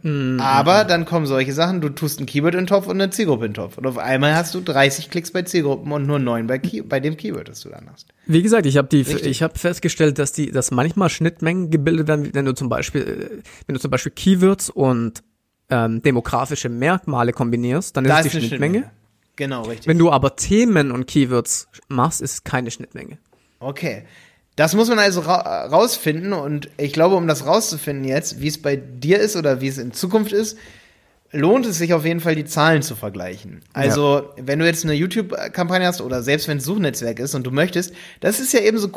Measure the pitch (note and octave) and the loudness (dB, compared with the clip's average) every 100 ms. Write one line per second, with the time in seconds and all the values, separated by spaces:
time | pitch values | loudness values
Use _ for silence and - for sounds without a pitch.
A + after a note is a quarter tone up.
0 | D#3+ C#3+ C3 B2+ C3+ C3+ C#3+ G3 G3+ E3+ | -4 -2 -2 0 2 4 6 6 4 2
1 | E3 E3+ D3 C3+ C3 C#3 E3+ F#3 D3+ C#3 | 2 -2 0 0 0 0 0 0 -4 -4
2 | D3+ C#3+ C#3 C#3+ D#3 F3+ F#3 G3 F#3+ F#3 | -6 -4 -4 0 0 0 2 2 2 -2
3 | G3 F#3 G3+ B2+ A2+ G#2 F2+ - C3 B2 | -2 0 0 0 -2 -6 -10 -8 -6 -4
4 | B2 C3 D3 D#3 E3+ F3+ F3+ C#3 C#3 C#3 | -2 2 2 2 0 -4 -2 4 4 2
5 | D#3 F3 E3 F#3 F3 F3+ C#3+ C3+ C#3+ D3 | -6 -6 -6 -6 -2 0 0 -2 -4 -4
6 | C#3 D3 B2+ A#2 A2+ C3 - A3 - C#3 | 0 0 0 -2 -2 -2 -4 -6 -4 -2
7 | C#3+ D#3 - F3+ - - - - - - | -2 -4 -6 -8 -10 -16 -18 -20 -20 -20
8 | - _ - D#3+ G3 A3+ D3+ C#3 C3+ D3 | -20 _ 2 4 6 4 4 4 4 4
9 | C3+ D3 D#3 B2+ D#3+ - F3 F3 E3+ - | 2 0 -2 -2 -2 -2 -4 -2 -2 2
10 | D#3 C#3 C#3 - D3 C3 A#2+ B2 D3+ F#3 | 2 2 -2 -4 -4 -2 -2 0 0 2
11 | F#3 - E3 E3 D#3+ F3+ E3+ D#3 C#3+ E3 | 0 2 -2 0 -2 -2 0 0 2 0
12 | D3+ D3+ D3 C#3 C3+ B2+ C3 A#2 - - | 2 0 0 -2 -2 -2 -2 -2 -2 -4
13 | - G1+ - G#3+ - - - C3+ C#3+ C3+ | -4 -6 -10 -14 -18 -16 -8 -6 -2 -2
14 | C3+ - - F#3+ F#3 G3 - - C3+ B2 | -4 -2 2 6 4 2 -2 0 2 2
15 | A#2 - _ _ _ _ - B2 A2+ A2+ | 0 -6 _ _ _ _ -4 0 0 0
16 | C#3+ B2 - A#2+ C3+ D3 B2 A#2 C#3 F3+ | 0 0 0 -2 -2 -4 -6 -2 0 0
17 | - B2+ A#2+ A#2+ A#2+ A#2 A#2+ C#3 - - | 0 -2 0 0 0 0 0 -2 -2 0
18 | C3 D3+ E3 E3 A#2 C3 D3 G3+ C#4 - | 4 4 2 0 -2 -2 0 0 -4 -10
19 | _ _ _ - C#3 C3 A2+ A2+ - E3 | _ _ _ -10 -8 -6 -8 -6 2 4
20 | E3 C#3+ C3+ - - G#3 A#3+ F#3 C#3+ B2 | 6 4 2 -2 2 4 6 4 2 -2
21 | B2+ D3+ C3 B2 A2+ - - - - C3 | -2 2 2 2 0 -4 -8 -18 -6 0
22 | C3+ - C3+ - - C3 A#2+ - - - | 0 0 -8 -10 -6 -4 -4 -8 -14 -16
23 | - D3 _ _ _ _ C3 C#3 E3 G#2 | -16 -18 _ _ _ _ -12 -8 -8 -8
24 | - - _ _ _ - D#3 F#3+ A3+ A3 | -14 -20 _ _ _ 0 2 4 4 4
25 | G3+ F3+ D#3 F3+ - F2 E2+ D#3 A#3 A#3+ | 4 2 0 0 0 -4 2 4 4 2
26 | D#3+ D#3 F#3+ F#3+ C#3+ D3 C#3 - C#3+ D3 | -2 -2 -2 -4 -4 -6 -8 -6 -4 2
27 | E3+ F#3+ E3+ C#3+ C3+ G3 A3+ D#3 D3+ C#3 | 4 4 2 0 2 2 0 -6 -6 -6
28 | C3+ C3+ - - C#3+ D3+ D3 C#3 B2+ B2 | -2 -2 -4 -6 -6 -4 -2 -2 -4 -6
29 | C#3+ G3 G#3 F#3 D3+ B2+ C3+ C3+ A#2+ - | 2 2 2 0 0 0 -2 -6 -8 -6
30 | F3+ A3 G#3+ G3+ A3 - - - _ _ | 0 0 0 -2 -2 -6 -18 -20 _ _
31 | _ _ _ D3+ D#3 B3 A#3+ E3 E3+ E3+ | _ _ _ 0 4 4 2 -2 0 0
32 | D#3+ E3+ E3 D#3 D3+ - D#3 D#3+ C#3+ G#2+ | 0 -2 -2 -2 -2 0 4 4 0 -6
33 | G#2+ F#2+ F2+ G2 G2 E2+ - B2+ C#3 C#3 | -10 -8 -10 -12 -14 -18 -12 -2 0 2
34 | D3 C#3+ - - C3 C#3+ E3 D#3+ E3 D3 | 2 2 -2 -10 -4 0 0 0 0 0
35 | F#3 A3+ F3+ - - - F3 F#3 F3+ F3 | 0 -2 -4 -6 -8 -4 -2 0 0 -2
36 | B2 B2+ A#2+ D3 D3 C#3+ C3 G#3 D#3+ - | -4 -4 0 0 0 -4 -2 -2 -2 -2
37 | A#2 A2+ C3+ C#3 B2+ C3+ F3+ F3 F3+ - | -6 -6 -6 -6 -4 0 0 0 -4 -8
38 | - - F3 G#3+ C4 B3+ G#3 A3 G3+ | -20 -4 -2 0 0 2 2 2 -2